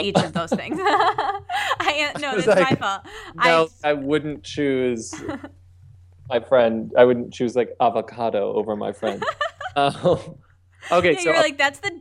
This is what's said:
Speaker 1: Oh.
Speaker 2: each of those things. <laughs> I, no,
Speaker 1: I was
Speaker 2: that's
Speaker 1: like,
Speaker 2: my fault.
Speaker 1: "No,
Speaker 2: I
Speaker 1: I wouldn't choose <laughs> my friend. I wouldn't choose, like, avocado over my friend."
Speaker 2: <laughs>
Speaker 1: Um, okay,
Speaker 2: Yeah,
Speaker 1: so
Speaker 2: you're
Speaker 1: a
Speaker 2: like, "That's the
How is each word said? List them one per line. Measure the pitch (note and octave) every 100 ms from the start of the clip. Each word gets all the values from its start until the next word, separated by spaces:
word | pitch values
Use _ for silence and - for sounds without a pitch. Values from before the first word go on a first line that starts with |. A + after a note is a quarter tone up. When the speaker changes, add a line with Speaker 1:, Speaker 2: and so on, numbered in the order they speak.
Speaker 1:
Oh. |
Speaker 2:
each | F#3 F#3
of | D#3+
those | E3+ E3
things. | B3 B2 D#4
<laughs> |
I, | F#4+ G#4 F4 G#4+ G#4 G4+ G4+ F#5 G#5 - D#4+ D4 D4 C#4+
no, | C#4+
Speaker 1:
I | A3
was | F3
Speaker 2:
that's | F#3+
Speaker 1:
like, | C4 -
Speaker 2:
my | G#3+
fault. | G3 - - - -
Speaker 1:
"No, | B3 E3 D#3+ -
Speaker 2:
I | D3+
Speaker 1:
I |
wouldn't | D3 C3+ D3+ D3+ C#3+
choose | - - C#3+ C3 B2+ A2+ A2 - - D#4 C#4 - -
<laughs> | - - - - - -
my | B2
friend. | - C3 A#2 A2 A2 -
I | B2
wouldn't | A#2+ A#2+
choose, | - B2 A#2+
like, | A2+ -
avocado | B2 A2+ G#2+ - A2+ G#2 G2+
over | G#2 G#2+ G#2
my | G#2
friend." | G#2 A2 G2+ C#5+
Speaker 2:
<laughs> | - D5+ - - C#3+
Speaker 1:
Um, | C#3+ C#3+ F3 E3 - - _ _ _ _ -
okay, | F3 F3+
Speaker 2:
Yeah, | F#4
Speaker 1:
so | E4+
Speaker 2:
you're | E4
Speaker 1:
a |
Speaker 2:
like, | D#4 C#4+
"That's | C#4+ C#4+
the | G4+ E4+